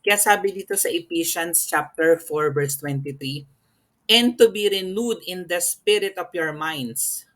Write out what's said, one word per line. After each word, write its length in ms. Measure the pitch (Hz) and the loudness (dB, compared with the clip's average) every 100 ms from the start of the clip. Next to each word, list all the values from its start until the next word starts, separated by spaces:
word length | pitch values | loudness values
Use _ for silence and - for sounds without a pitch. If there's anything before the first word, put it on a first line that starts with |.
| - | 2
Kaya 100 | 403 | 2
sabi 380 | - 359 202 | 4 4 2
dito 240 | 190 190 196 | -4 -6 -2
sa 100 | - | 0
Ephesians 760 | 170 170 170 165 175 170 170 - | -2 -4 -4 -2 -2 -2 -2 0
chapter 560 | 156 147 - 160 160 | -2 -2 2 4 4
four, 320 | - 151 151 | 2 -2 0
verse 240 | 139 143 - | 0 -2 -4
twenty-three, 720 | 143 139 139 139 135 143 - _ _ _ _ _ - | -4 -4 -6 -8 -8 -8 -14 _ _ _ _ _ 2
"And 320 | 226 240 240 | 4 4 4
to 160 | 226 | 4
be 160 | 202 202 | 4 0
renewed 560 | 196 185 196 233 226 170 | 0 -4 -4 -2 -4 -6
in 240 | 180 165 | -10 -4
the 80 | 175 | -2
spirit 560 | - - - 208 196 185 | -2 -2 2 2 0 -6
of 80 | 175 | -8
your 220 | 175 160 | -4 -4
minds." 720 | 151 156 151 123 123 - - - | -4 -6 -4 -6 -4 -6 -6 -12